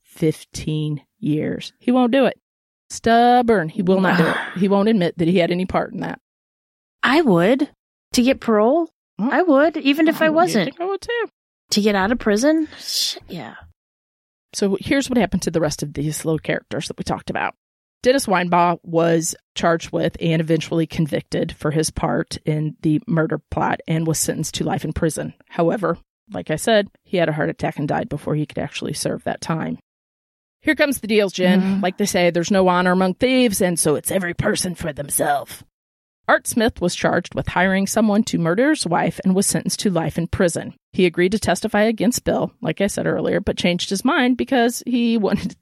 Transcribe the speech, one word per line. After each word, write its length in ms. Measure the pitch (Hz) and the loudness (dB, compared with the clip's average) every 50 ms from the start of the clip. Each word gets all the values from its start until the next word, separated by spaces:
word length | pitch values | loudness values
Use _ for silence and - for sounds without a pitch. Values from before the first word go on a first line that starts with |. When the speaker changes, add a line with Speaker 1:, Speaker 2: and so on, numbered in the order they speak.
Speaker 1:
fifteen 1000 | _ _ _ - 170 156 - - - - - - - 156 156 156 151 151 147 - - _ _ _ | _ _ _ 0 0 0 0 -2 -8 -14 -14 -8 -6 -4 -4 -2 -2 -4 -6 -6 -10 _ _ _
years. 540 | - 147 151 151 - - - - - - - _ | -2 -2 0 0 -2 -4 -4 -6 -8 -14 -18 _
He 100 | _ 247 | _ 0
won't 220 | 247 254 247 233 | 2 4 4 4
do 140 | 254 269 254 | 4 2 2
it. 120 | 190 - - _ _ _ _ _ _ _ _ _ _ | 2 0 -4 _ _ _ _ _ _ _ _ _ _
Stubborn. 760 | - - - 226 226 233 240 240 247 247 240 226 226 190 156 160 | -16 -2 2 4 4 6 6 6 6 6 4 4 2 2 0 -2
He 140 | - 214 | -4 -2
will 180 | 180 180 190 190 | 2 2 2 4
not 180 | 185 175 170 175 | 4 2 4 2
do 80 | 165 160 | 2 2
it. 80 | 156 - - | 0 -4 -6
Speaker 2:
<sighs> 100 | - - 185 | -8 -4 -2
Speaker 1:
He 80 | 202 190 | 0 2
won't 200 | 196 202 202 220 | 2 2 4 2
admit 300 | 226 190 175 156 - 175 | 2 2 2 0 0 0
that 80 | 165 165 | 0 2
he 100 | 185 185 | 4 2
had 120 | 170 165 | 2 2
any 160 | 175 175 185 | 0 -2 -2
part 260 | - - 185 - - | -2 -2 -2 -4 -4
in 80 | - - | -6 -8
that. 200 | - - - - _ _ _ _ _ _ _ _ _ _ _ _ _ _ _ _ | -8 -8 -10 -12 _ _ _ _ _ _ _ _ _ _ _ _ _ _ _ _
Speaker 2:
I 180 | - 240 262 330 | 0 2 4 4
would. 480 | 330 233 175 170 170 208 277 269 302 - _ _ _ _ _ _ _ _ - | 4 6 4 6 6 4 4 2 0 -4 _ _ _ _ _ _ _ _ 0
To 80 | 254 | 2
get 180 | 233 262 269 - | 2 2 2 0
parole? 480 | - 233 220 208 214 240 294 339 330 - _ _ _ _ _ - | 0 0 2 4 4 4 2 2 0 -2 _ _ _ _ _ -4
Speaker 1:
Well, 100 | 202 277 | -2 0
Speaker 2:
I 120 | 240 294 | 0 2
would, 340 | 370 349 269 269 302 339 320 | 4 4 4 4 4 2 0
even 320 | 320 - 269 285 320 320 330 | 0 0 0 2 4 2 2
if 140 | - - | 2 2
I 40 | 320 | 0
Speaker 1:
you 60 | 320 | 2
Speaker 2:
wasn't. 320 | 311 330 370 339 - 214 165 277 | 4 2 2 2 2 0 0 -2
Speaker 1:
think 100 | - - | -4 -6
I 40 | 349 | -6
would 140 | 381 392 381 | -6 -6 -6
too. 220 | - - 480 480 415 - - _ _ _ _ _ _ _ | -6 -6 -4 -4 -4 -6 -10 _ _ _ _ _ _ _
Speaker 2:
To 80 | - 208 | -2 0
get 120 | 202 214 202 | 2 2 2
out 180 | 190 185 214 | 2 0 0
of 60 | 254 240 | -2 0
prison? 480 | - 220 202 214 254 302 320 320 311 - - - | 0 0 0 2 2 2 2 2 0 -4 -8 -14
Sh-, 400 | - - - - - - - 359 - - | -12 -8 -6 -4 -4 -4 -6 -10 -12 -12
yeah. 280 | 302 160 113 - - - - - _ _ _ _ _ _ _ _ _ _ _ _ _ _ _ _ - | -12 -12 -12 -14 -16 -20 -20 -20 _ _ _ _ _ _ _ _ _ _ _ _ _ _ _ _ -4
Speaker 1:
So 220 | - 208 196 196 - | -2 0 0 0 -2
here's 280 | - - 285 277 254 - | -2 0 0 0 0 0
what 80 | 254 247 | 0 0
happened 240 | 185 - - 180 | 2 2 0 -2
to 80 | - - | -2 -2
the 100 | 165 165 | 0 0
rest 220 | 160 151 143 - | 0 0 -2 -4
of 100 | - 147 - | -8 -8 -6
these 300 | 143 147 156 147 - - | -4 -4 -4 -4 -4 -4
little 140 | 160 160 147 | -2 -2 -2
characters 500 | - - 156 - - _ 104 135 - - | -2 -4 -6 -6 -6 _ -8 -8 -8 -8
that 100 | - - | -10 -10
we 60 | 180 | -6
talked 260 | - 110 - - - | -6 -6 -6 -6 -6
about. 240 | - - - - - _ _ _ _ _ _ _ _ _ | -4 -4 -4 -4 -6 _ _ _ _ _ _ _ _ _
Dennis 240 | - 247 269 277 - | 0 2 2 2 0
Weinbaugh 520 | 220 190 175 175 175 175 175 175 175 170 - | 0 0 0 0 2 2 2 2 2 0 -2
was 520 | - 175 160 165 165 170 165 165 160 - - - _ _ _ | -6 -2 0 0 2 2 2 2 0 -4 -8 -10 _ _ _
charged 360 | - 214 170 165 165 - - | -2 0 0 0 0 -2 -6
with 260 | - 165 - 170 - - | -4 -2 -2 -2 -2 -2
and 200 | 170 165 160 165 | -2 0 0 0
eventually 460 | 160 156 165 160 - - 170 165 165 | 2 0 0 0 0 -2 -2 -2 -2
convicted 680 | - - 185 160 139 - - - - - 170 170 160 - | -2 -2 -2 -2 -2 -2 -6 -4 -4 -4 -4 -4 -4 -6
for 140 | - - 151 | -6 -6 -2
his 200 | 147 156 156 - | -2 -2 -2 -2
part 460 | - - 170 151 143 160 165 - - - - | -4 -4 -4 -2 -2 -2 -4 -6 -10 -8 -4
in 320 | 160 151 156 156 151 - - | -4 -2 -2 -4 -4 -6 -2
the 180 | - 160 151 147 - | 0 0 0 0 0
murder 340 | - 165 160 156 160 160 147 - _ | 0 0 0 0 0 -2 -6 -8 _
plot 300 | - 160 - - - - - - | -4 -2 -2 -2 -2 -4 -4 -4
and 180 | 160 160 165 | -4 -2 -2
was 120 | 160 156 - | -2 -2 -2
sentenced 360 | - - 135 - 156 - - | -2 -4 -4 -4 -6 -8 -6
to 80 | - - | -6 -4
life 200 | - 196 165 - | -4 -4 -4 -6
in 80 | 156 | -6
prison. 400 | - - 170 160 - - 151 156 - _ _ _ | -4 -2 -2 -2 -2 -4 -8 -10 -12 _ _ _
However, 480 | - - 170 165 196 226 180 165 165 - - _ _ _ _ _ | -4 0 0 0 0 0 -2 -4 -4 -6 -10 _ _ _ _ _
like 200 | 202 - - - | -12 -10 -6 -6
I 60 | 156 | -6
said, 320 | 156 - 233 220 208 202 - - _ | -2 0 2 2 2 2 0 -8 _
he 140 | _ _ - | _ _ -2
had 120 | 175 165 156 | 0 0 0
a 40 | |
heart 160 | 151 156 151 165 | 0 -2 -2 -4
attack 280 | - - 180 160 - - | -2 -4 -6 -6 -4 -4
and 100 | 147 - | -4 -2
died 200 | - 151 - - | -2 -4 -4 -6
before 240 | 151 151 - - 151 | -8 -8 -4 -4 -2
he 100 | 151 151 | -2 -4
could 120 | - - - | -4 -6 -8
actually 340 | 151 147 - - - - | -8 -8 -8 -8 -8 -8
serve 320 | 151 - - 151 - - - | -6 -6 -4 -4 -6 -4 -6
that 160 | - - - | -8 -8 -6
time. 380 | - - 160 160 160 160 160 - _ _ _ _ _ _ _ _ _ _ _ _ _ _ _ _ | -6 -6 -4 -4 -4 -6 -8 -10 _ _ _ _ _ _ _ _ _ _ _ _ _ _ _ _
Here 140 | _ 302 302 | _ -2 0
comes 260 | - 294 285 262 - | 2 0 0 0 -4
the 60 | - | -4
deal, 220 | 202 226 208 202 185 | 0 2 2 2 2
Jen. 300 | - 180 180 180 185 190 | 0 0 2 4 4 4
Speaker 2:
Mm-hmm. 200 | 185 190 196 190 | 2 2 0 0
Speaker 1:
Like 140 | 202 185 - - | -2 -2 -2 -2
they 80 | 208 | -2
say, 240 | 202 - 185 175 175 | 0 2 2 2 2
there's 200 | 165 175 165 - | 2 0 0 2
no 180 | 208 190 185 180 | 2 4 4 4
honor 240 | 175 180 185 180 | 4 4 4 4
among 220 | 180 190 190 185 180 | 4 4 2 0 0
thieves, 460 | - 247 254 262 254 247 233 190 - | 0 2 2 4 4 4 4 2 2
and 180 | 196 180 170 - | 0 0 0 0
so 180 | - 160 143 | 2 2 0
it's 140 | - - - | 0 -2 -2
every 240 | - 196 180 170 165 | -4 -2 -4 -2 -4
person 400 | - - 214 185 - - 180 165 | -2 -2 -2 -2 -2 -4 -4 -6
for 180 | - 170 160 | -6 -8 -8
themselves. 720 | 135 139 143 139 - - - 147 143 135 - - - - - _ _ _ _ _ _ _ _ _ _ _ _ | -8 -8 -8 -6 -4 -2 0 0 0 -2 -4 -8 -16 -20 -20 _ _ _ _ _ _ _ _ _ _ _ _
Art 200 | - 294 320 - | 0 0 0 0
Smith 340 | - - 240 220 240 - - | -2 0 0 0 0 0 -2
was 140 | 170 180 - | -4 -4 -2
charged 400 | - - 165 - 175 - - - | 0 0 0 0 0 -2 -4 -6
with 140 | - - - | -6 -6 -2
hiring 380 | - 175 180 190 190 196 196 | 0 0 2 2 2 0 0
someone 360 | - - 220 220 214 202 220 214 | 0 0 2 2 4 2 2 0
to 140 | - - 170 | 0 -2 0
murder 320 | 170 160 175 220 262 302 | 0 2 2 2 2 2
his 160 | 311 - - | 2 0 0
wife 340 | 165 170 165 165 165 - - - | -2 0 0 0 -2 -4 -2 0
and 100 | 190 185 | 0 2
was 120 | 196 202 | 2 2
sentenced 340 | - - 160 - 185 - - | 0 -2 -2 -2 -4 -6 -2
to 100 | - 208 | -2 0
life 260 | 175 165 160 147 - | 0 0 -2 -2 -2
in 100 | 175 165 | -4 -4
prison. 480 | - - - 190 170 - - - - - _ _ _ | -4 0 0 0 0 0 -4 -8 -10 -14 _ _ _
He 120 | - - 185 | 0 2 2
agreed 280 | 175 165 175 180 185 | 2 2 2 0 2
to 60 | 214 202 | 0 0
testify 440 | - - 175 - - 214 - 208 | 0 0 0 0 -2 0 0 2
against 420 | 214 226 226 - - 240 - - - | 2 2 0 0 0 0 0 0 -2
Bill, 260 | 170 170 - - 180 - _ | -2 -2 -2 -2 -4 -6 _
like 180 | - 160 - - | -6 -6 -2 -2
I 60 | 196 | -4
said 200 | 202 - - - | -2 -2 -2 -2
earlier, 340 | 160 185 180 - - 180 175 | -2 -2 -2 -2 -2 -2 -2
but 180 | 202 - 202 - | -2 -4 -4 -2
changed 320 | - 180 175 175 - - | 0 0 0 0 -2 -4
his 160 | 196 185 - | -4 -2 0
mind 320 | 262 339 311 247 247 254 240 | 0 2 2 2 2 0 0
because 440 | 247 - 277 247 233 254 233 - - | -2 0 2 2 2 2 0 -4 -4
he 320 | 247 247 240 240 233 233 226 | -4 -2 0 2 2 2 2
<laughs> 0 | |
wanted 360 | 196 185 202 - 175 - - - | 0 0 -2 -2 -4 -8 -10 -10